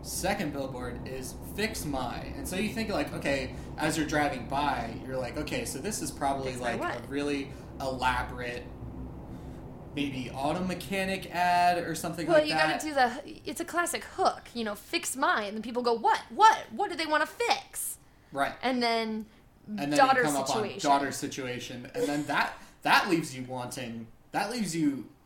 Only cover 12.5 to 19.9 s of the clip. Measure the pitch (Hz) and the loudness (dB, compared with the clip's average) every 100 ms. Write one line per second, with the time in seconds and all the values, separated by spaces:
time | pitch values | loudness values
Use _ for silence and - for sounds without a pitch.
12.5 | 156 156 - 311 285 247 247 - - - | 4 4 4 0 4 4 2 -10 -10 -8
13.5 | 302 330 330 339 233 - - 277 - - | -6 -4 0 0 -2 -6 2 2 2 -8
14.5 | 240 220 208 - 339 - 254 294 330 208 | -6 -4 -4 -4 -4 -2 0 2 2 0
15.5 | 220 220 240 240 233 311 427 - 233 427 | -6 -4 0 2 4 4 2 0 8 8
16.5 | - - 226 - 339 320 302 302 - 466 | 8 0 -4 -2 -2 2 2 2 0 0
17.5 | 262 - - - - - - - - 139 | 0 -2 -8 -8 -8 -16 -20 -10 0 0
18.5 | - 247 254 240 226 220 220 220 - - | 0 -2 2 2 2 0 -4 -6 -16 -20
19.5 | - - 214 143 | -20 -10 -6 0